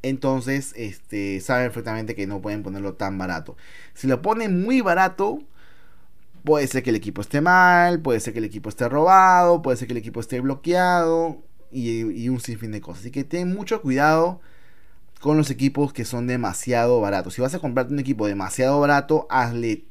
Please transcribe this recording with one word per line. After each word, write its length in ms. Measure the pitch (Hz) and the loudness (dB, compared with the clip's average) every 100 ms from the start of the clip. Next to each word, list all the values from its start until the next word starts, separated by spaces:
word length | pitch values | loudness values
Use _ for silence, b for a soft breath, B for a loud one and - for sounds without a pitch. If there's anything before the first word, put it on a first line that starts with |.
Entonces, 680 | 135 135 139 131 120 139 135 107 | -4 -2 0 0 -2 -4 -4 -10
este, 640 | 110 98 - 104 98 98 | -10 -10 -10 -6 -4 -4
saben 260 | 92 127 123 | 0 0 0
perfectamente 460 | 113 113 110 110 | -4 -8 -8 -8
que 140 | 113 98 | -6 -6
no 140 | 101 | -6
pueden 200 | 104 104 | -6 -8
ponerlo 320 | 98 98 98 | -8 -8 -8
tan 240 | 95 98 95 | -6 -6 -4
barato. 400 | 92 82 - - B B B - | -6 -6 -8 -14 B B B -6
Si 100 | 131 | -2
lo 160 | 127 | 0
ponen 400 | 180 220 220 180 | 0 0 2 0
muy 200 | 202 262 | 2 2
barato, 580 | 196 175 185 185 202 285 294 b b b b b b - - - | 4 4 2 2 -2 -2 -10 b b b b b b -16 -18 -10
puede 240 | - 151 131 | 2 2 4
ser 160 | 131 | 0
que 80 | 123 | 0
el 40 | 110 | -2
equipo 260 | 95 101 | -2 -8
esté 200 | 101 143 | -2 2
mal, 600 | 165 180 180 175 175 175 | 6 8 8 8 6 2
puede 180 | 151 117 | 0 0
ser 140 | 117 | 0
que 60 | 110 | -4
el 60 | 107 | -6
equipo 240 | 104 107 | -6 -10
esté 180 | - 120 | -4 0
robado, 760 | 143 165 190 185 180 175 170 | 2 6 8 8 8 6 4
puede 140 | 160 123 | 2 -2
ser 100 | 117 | -2
que 60 | |
el 40 | 120 | -6
equipo 220 | 110 107 | -6 -10
esté 200 | 113 123 | -6 -4
bloqueado 1000 | 135 135 165 180 180 180 165 165 165 143 - - - | -2 -4 0 2 4 4 4 2 0 -4 -14 -18 -12
y, 300 | 127 117 113 113 107 | -6 -4 -2 -4 -4
y 60 | 120 | -4
un 100 | 127 | -4
sinfín 320 | - 110 110 | -4 -8 -8
de 100 | 107 | -8
cosas. 200 | 95 87 | -10 -12
Así 100 | 110 | -10
que 120 | 139 | -8
ten 280 | 135 175 180 | -4 -4 -2
mucho 300 | 190 196 214 | -4 -4 -4
cuidado 600 | 139 131 147 160 170 185 b b b b b b - - | 0 2 4 6 2 0 b b b b b b -18 -6
con 160 | 147 151 | 2 2
los 120 | 147 | 2
equipos 420 | 123 135 139 143 | 2 0 0 -2
que 140 | - 113 | -2 -6
son 220 | 123 120 | -4 -2
demasiado 720 | 123 113 92 - 120 120 123 | -2 -2 -4 0 2 4 4
baratos. 320 | 98 98 90 | 4 0 -2
Si 80 | 104 | -2
vas 140 | 127 170 | -2 -2
a 40 | |
comprarte 340 | 151 123 127 | -2 0 0
un 60 | 143 | -2
equipo 280 | 131 113 104 | -2 0 0
demasiado 520 | 101 92 - 131 143 | -2 -6 0 2 4
barato, 460 | 143 143 139 156 - | 4 2 4 0 2
hazle 540 | 131 120 117 117 107 - | 2 2 0 -2 -4 -6